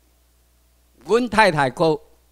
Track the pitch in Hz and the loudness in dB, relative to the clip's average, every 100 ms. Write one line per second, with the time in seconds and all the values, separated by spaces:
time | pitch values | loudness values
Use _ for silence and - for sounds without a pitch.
0 | _ _ _ _ _ _ _ _ _ _ | _ _ _ _ _ _ _ _ _ _
1 | - 226 247 208 208 151 135 - 160 - | -4 -2 0 0 2 2 -2 -2 -2 -2
2 | - _ _ | -8 _ _